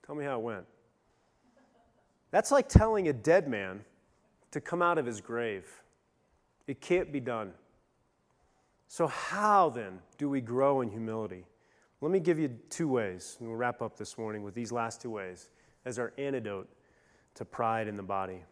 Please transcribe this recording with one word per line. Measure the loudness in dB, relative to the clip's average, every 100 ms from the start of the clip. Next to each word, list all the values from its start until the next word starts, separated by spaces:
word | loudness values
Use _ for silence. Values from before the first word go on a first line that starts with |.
Tell | -10
me | -6 -4
how | -4
it |
went. | -4 -8 -10 _ _ _ _ _ _ _ _ _ _ _ _ _ _ _ _
That's | 0 4
like | 4 8
telling | 8 8 4 2
a |
dead | 0 4 4 4
man | -2 -4 -8 -14 _ _ _ _ _ _
to | -10
come | -6 0
out | 2 2
of | 0
his | -6
grave. | -6 -4 -4 -6 -10 -20 _ _ _ _ _ _ _ _ -10
It | -10
can't | 0 0 0
be | -6
done. | -4 -6 -6 -12 _ _ _ _ _ _ _ _ _ _ _ _ _
So | -2 -2
how | 0 -6 0 6 8 6
then | 2 -8 -10 -18 _
do | -2
we | -2
grow | -2 2 4 4
in | 0
humility? | -4 -6 -4 -6 -10 -16 _ _ _ _ _
Let | 0
me | 2
give | 2 2
you | 0 -4 -14
two | -4 0
ways, | 2 0 -6 -12 -14
and | -10
we'll | -4
wrap | -4 -2
up | -8 -8
this | -14 -8
morning | -8 -6
with | -8
these | -8 -6
last | -4 -4 -6
two | -10
ways | -8 -10 -14 -20 _ _ _ -10
as | -6
our | -6 -6
antidote | -4 -4 -4 -8 -10 _ _ _ _ _ _ -16
to | -14
pride | -2 0 0 -2
in | -6
the |
body. | -4 -4 -4 -8 -16